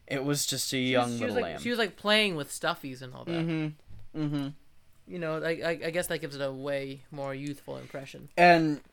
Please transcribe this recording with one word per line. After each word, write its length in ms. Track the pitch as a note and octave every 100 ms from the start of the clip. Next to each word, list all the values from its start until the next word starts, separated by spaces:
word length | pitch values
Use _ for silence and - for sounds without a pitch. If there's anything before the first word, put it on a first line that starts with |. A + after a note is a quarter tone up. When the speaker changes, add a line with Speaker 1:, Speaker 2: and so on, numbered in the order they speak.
| -
Speaker 1:
It 180 | C#3
was 220 | C#3+ C#3+ -
just 260 | C3+ -
a 40 | C3+
Speaker 2:
She 60 |
was, 60 | B2+
Speaker 1:
young 180 | B2 A#2+
Speaker 2:
she 40 |
was 80 | A#2+
Speaker 1:
little 140 | - -
Speaker 2:
like, 60 | -
Speaker 1:
lamb. 60 | -
Speaker 2:
she 100 | A#3+
was, 80 | A#3+
like, 180 | G3+ -
playing 380 | G3+ G#3+ G#3 D#3+
with 140 | C#3
stuffies 520 | - D#3+ E3+ C#3 B2+
and 120 | B2+
all 100 | C3
that. 60 | A#2+
Speaker 1:
Mm-hmm. 880 | E3 E3 D#3+ D#3 D3+ - - - D#3
Mm-hmm. 280 | D3+ D3 C#3 - - - - - -
Speaker 2:
You 120 | F3+
know, 240 | D#3+ D#3
I, 80 | D#3+
I, 200 | E3 D#3+ E3+ E3
I 40 |
guess 160 | E3+ F3
that 120 | D#3+
gives 140 | D3+ C#3
it 60 |
a 80 | C#3
way 500 | C3 C#3+ C#3 C3+ C3+ -
more 240 | D3 C#3
youthful 420 | C3+ D3 C#3+ - C3
impression. 520 | C3 C#3 C3+ - C#3+ -
Speaker 1:
And 440 | F3 E3+ D#3 C#3+ -